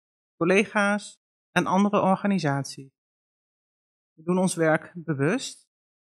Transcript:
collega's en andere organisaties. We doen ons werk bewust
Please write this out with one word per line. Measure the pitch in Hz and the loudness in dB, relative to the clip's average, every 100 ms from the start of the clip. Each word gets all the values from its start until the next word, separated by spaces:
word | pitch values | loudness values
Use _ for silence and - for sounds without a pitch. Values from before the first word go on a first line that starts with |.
| _ _ _ _ | _ _ _ _
collega's | 165 196 220 214 202 208 - - _ _ _ | 2 2 2 0 0 -2 -6 -20 _ _ _
en | 180 - | -2 2
andere | 185 202 208 | 2 2 2
organisaties. | 185 190 202 190 151 139 131 - 135 _ _ _ _ _ _ _ _ _ _ _ _ | 2 0 0 -2 -2 -4 -6 -14 -20 _ _ _ _ _ _ _ _ _ _ _ _
We | _ | _
doen | 160 180 | -2 0
ons | 185 | 0
werk | 165 160 156 - | 2 2 2 -2
bewust | 180 160 139 143 247 - - _ _ _ _ | -12 -6 -2 0 -2 -6 -14 _ _ _ _